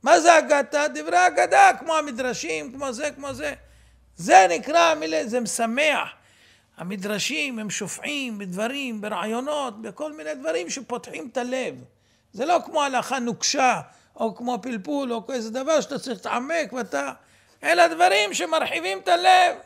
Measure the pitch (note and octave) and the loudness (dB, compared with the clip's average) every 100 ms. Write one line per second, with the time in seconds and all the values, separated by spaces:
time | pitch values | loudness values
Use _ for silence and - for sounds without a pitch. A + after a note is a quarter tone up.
0 | B3+ E4+ E4 E4 B3+ C#4+ - D4 D4 C#4 | 6 6 8 6 6 0 2 -2 -2 -4
1 | D4+ F4 F4+ D4 F4+ G4+ G4 - C#4+ D#4+ | 0 4 4 2 4 8 8 6 -2 -2
2 | D4 A#3 B3+ A3+ E4 D#4+ D4 C4 C#4 A3+ | -2 -6 -6 -6 -6 -6 -8 -10 -8 -6
3 | D4 C#4+ C#4 B3+ D4 C4+ _ _ _ _ | -8 -8 -12 -8 -8 -10 _ _ _ _
4 | _ - F3 F#4 F#4 E4 - E4 E4+ D#4 | _ -10 8 8 8 2 0 4 4 2
5 | D#4+ D#4+ C4+ A#3+ A3+ - A3+ A#3+ D4+ C4+ | -2 -4 -2 -4 -4 -4 -2 0 0 0
6 | - - _ _ _ _ _ _ F3 G3+ | -4 -12 _ _ _ _ _ _ -10 -8
7 | G3 G#3 - D4+ D4 A#3 G#3+ - F#3+ - | -6 -4 -4 -4 -6 -6 -8 -8 -8 -8
8 | - D4 C4 G#3 G3 F3+ A3+ C#4 C4 A3 | -8 -6 -8 -8 -10 -6 -6 -6 -8 -8
9 | G#3 G3 G#3 A3+ C4+ D4+ C4+ G#3 A3 F#3 | -8 -6 -4 -4 -4 -6 -6 -8 -14 -10
10 | D4+ D4+ D4+ C#4+ D4+ E4 E4+ - A#3 A#3+ | -10 -10 -12 -8 -4 -4 -6 -10 -8 -10
11 | - D4+ D4 B3 B3 C4 A3 C3 B2 _ | -10 -14 -8 -6 -4 -4 -6 -10 -20 _
12 | _ _ _ G3 C#4+ F4 - D#4 C#4+ C4 | _ _ _ -8 0 0 0 -2 0 -2
13 | - C4 A#3+ G3+ - C#4+ C4 F#3+ C#3+ _ | -2 -4 -4 -4 -2 2 2 2 -6 _
14 | _ - A3+ F#3+ A#3+ A#3+ B3+ A3+ F#3+ C#4+ | _ -6 -6 -4 -6 -6 -6 -8 -4 -4
15 | C4 A#3 A3+ C4 A3+ A#3+ C4+ D#4 - C4+ | -2 -6 -6 -8 -6 -6 0 0 0 -8
16 | C4 G3+ A#3 A#3+ C4 E4 C4 C4 - C#4 | -8 -8 -4 -4 -2 -4 -4 -6 -6 -6
17 | C#4 B3+ _ _ _ _ D4 F4 E4+ E4 | -6 -10 _ _ _ _ 0 4 4 6
18 | F4+ G4 G#4 - E4+ D#4+ C4 E4 F4 G4 | 4 4 0 -2 -2 0 0 -4 -4 -4
19 | - F4 F#4 F#4 F4+ - | 0 2 6 6 6 0